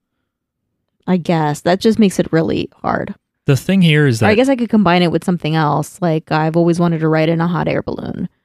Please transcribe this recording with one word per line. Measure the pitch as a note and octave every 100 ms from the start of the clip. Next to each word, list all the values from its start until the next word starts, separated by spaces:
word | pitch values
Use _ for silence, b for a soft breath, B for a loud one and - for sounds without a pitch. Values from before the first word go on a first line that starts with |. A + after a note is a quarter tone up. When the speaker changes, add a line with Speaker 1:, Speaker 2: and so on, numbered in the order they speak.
| _ _ _ _ _ _ _ _ _ _ -
Speaker 1:
I | F#3
guess. | D#3 E3 D3+ D3
That | - F#3+
just | A3+ G#3+
makes | G#3 -
it | F3
really | D#3+ D#3+ - - -
hard. | - - - G3+ _ _ -
Speaker 2:
The | C3+
thing | - G3
here | E3+ D3+ D3
is | A2+
Speaker 1:
Or | G#2+
I |
Speaker 2:
that | G#3+
Speaker 1:
guess | C4
I | C4
could | A#3+
combine | G#3+ F3+ F3
it | F3
with | E3 -
something | F3+ D#3
else. | D#3+ D3 D3 D3 -
Like, | F3 D#3+ -
I've | D#3 D#3 E3
always | E3+ E3+
wanted | F3 E3
to | D#3+
ride | D#3 D#3+
in | E3
a | E3+
hot | E3+ D#3
air | -
balloon. | - - - - F3+ -